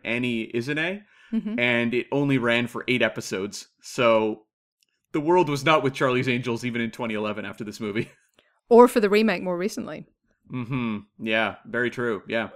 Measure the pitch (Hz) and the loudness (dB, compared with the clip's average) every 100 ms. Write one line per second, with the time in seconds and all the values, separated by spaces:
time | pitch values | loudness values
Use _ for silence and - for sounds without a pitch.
0 | - 120 123 113 107 120 123 151 170 202 | -6 -4 -2 -2 -2 -4 -4 -4 -4 -6
1 | - _ - 226 214 226 120 120 120 120 | -14 _ -6 -6 -4 -2 0 2 0 -2
2 | - 143 139 135 117 117 120 117 - 123 | 0 0 2 2 2 2 0 -6 -2 2
3 | 110 - - 98 101 - - _ - - | 2 0 -6 -6 -6 -8 -18 _ -12 2
4 | 120 110 110 107 _ _ _ _ _ _ | 4 6 2 -2 _ _ _ _ _ _
5 | _ 160 147 180 156 139 147 160 135 - | _ -4 4 4 4 0 2 4 2 0
6 | 135 127 127 123 123 117 123 117 113 - | 0 2 0 -2 -2 -4 -4 -4 -4 -4
7 | 117 107 107 104 98 98 107 104 107 107 | -6 -4 -4 -6 -8 -10 -12 -8 -4 -4
8 | - _ _ _ _ _ - 233 254 247 | -6 _ _ _ _ _ 4 8 8 6
9 | 202 208 220 180 185 175 196 - 196 156 | 2 2 2 0 -4 -4 -6 -6 -12 -12
10 | - _ _ _ - 127 117 135 117 104 | -16 _ _ _ -12 -10 -6 -4 -4 -6
11 | 101 - 110 110 104 95 113 117 120 123 | -10 -10 -2 0 0 -4 -8 -4 -4 -2
12 | 120 98 - 113 101 | -4 -4 -4 -4 -4